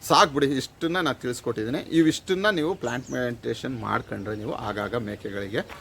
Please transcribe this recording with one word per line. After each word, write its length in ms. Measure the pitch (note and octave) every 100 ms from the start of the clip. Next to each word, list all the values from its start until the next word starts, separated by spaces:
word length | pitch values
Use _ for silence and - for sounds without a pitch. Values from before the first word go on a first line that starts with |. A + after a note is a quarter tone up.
| -
ಸಾಕ್ಬಿಡಿ. 380 | D#3 F#3+ C#3 C#3
ಇಷ್ಟನ್ನ 540 | C#3 - - E3 F3+
ನಾನು 200 | D#3+ B2+
ತಿಳಿಸ್ಕೊಟ್ಟಿದ್ದೀನಿ. 580 | B2+ A#2+ B2 A2 A2 D3
ಇವಿಷ್ಟನ್ನ 720 | - D#3+ D#3+ D3+ - F#3 G#3
ನೀವು 240 | F#3 D#3
ಪ್ಲಾಂಟೇಶನ್ 1040 | F#3+ B2 B2 B2 C3 B2 A#2 A#2+ A2+ C3 B2+
ಮಾಡ್ಕೊಂಡ್ರೆ 560 | G#2+ A2 A#2+ G#2+ G2+ G#2+
ನೀವು 180 | A2
ಆಗಾಗ 400 | - A2 G#2 G#2
ಮೇಕೆಗಳಿಗೆ 640 | A#2 G#2 G#2 - G2 G2 A#2+ - -